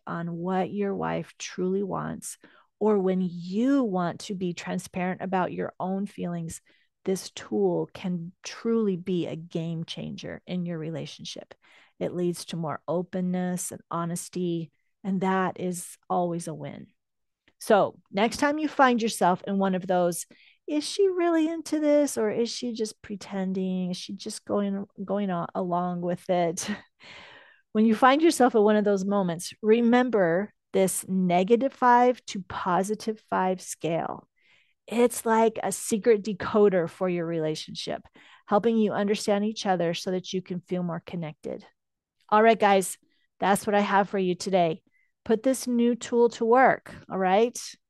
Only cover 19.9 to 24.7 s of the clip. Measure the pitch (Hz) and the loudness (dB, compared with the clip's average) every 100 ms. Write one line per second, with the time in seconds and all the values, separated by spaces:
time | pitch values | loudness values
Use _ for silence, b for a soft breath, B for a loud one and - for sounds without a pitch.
19.9 | 180 175 175 - b b b - 302 294 | 2 2 0 -10 b b b -4 -4 -2
20.9 | - 392 359 339 330 311 330 302 311 294 | 0 2 2 2 2 0 -2 -4 0 4
21.9 | 294 285 233 214 - 233 - 247 220 214 | 4 2 0 -2 0 -2 -4 -6 -4 -6
22.9 | - - 196 - 196 190 190 185 185 180 | -8 -12 -12 -8 -6 -4 -2 -2 -2 -2
23.9 | 180 - 196 214 - - 208 202 | -6 -10 -12 -12 -12 -4 -2 -2